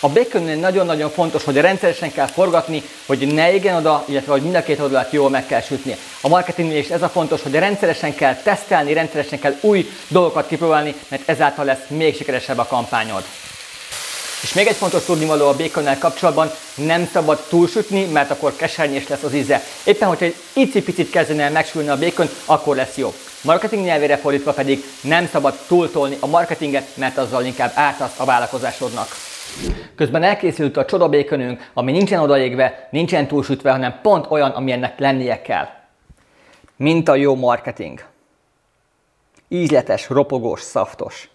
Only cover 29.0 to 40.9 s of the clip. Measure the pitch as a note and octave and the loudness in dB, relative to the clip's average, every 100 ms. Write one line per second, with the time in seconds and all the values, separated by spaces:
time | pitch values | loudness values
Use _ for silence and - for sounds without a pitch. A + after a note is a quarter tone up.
29 | - - - - - - - - - - | -8 -10 -14 -14 -14 -10 -6 -6 -8 -2
30 | C#3+ D#3 F3 G3+ F3+ D3+ C#3+ C#3+ - F#3+ | 0 2 2 2 -2 0 -2 0 0 2
31 | E3 D3 C#3 C#3+ B2 B2 - - B2 D#3 | 4 4 2 -2 -4 -8 -8 -4 0 2
32 | G3 F#3 D3+ C#3 B2+ B2 C3 - - C#3+ | 2 2 4 4 2 2 0 0 -6 -2
33 | E3 E3+ C#3 D3 - C3+ C#3+ C3 B2+ - | 0 0 0 -2 0 0 0 0 -2 -2
34 | A3 F#3+ - D3+ C#3 - C3+ B2 B2+ - | 2 2 2 0 0 0 -4 -2 -4 -2
35 | C#3 C3+ B2 A2 - F#2 C2+ - _ _ | 0 0 -2 -4 -2 -4 -4 -12 _ _
36 | _ - _ _ _ _ _ _ C#3+ E3 | _ -20 _ _ _ _ _ _ 2 2
37 | D#3+ C#3 C#3+ C3 B2 A#2+ - - E2 B1+ | 4 4 4 2 2 0 -4 -10 -12 -14
38 | - _ _ _ _ _ _ _ _ _ | -20 _ _ _ _ _ _ _ _ _
39 | _ _ _ _ _ F3 E3 D#3 D3+ F#3 | _ _ _ _ _ -2 4 2 4 -2
40 | - C3+ C#3+ C3 A2+ D#2+ - - F#2+ | 0 0 2 0 -2 -6 -4 -2 -2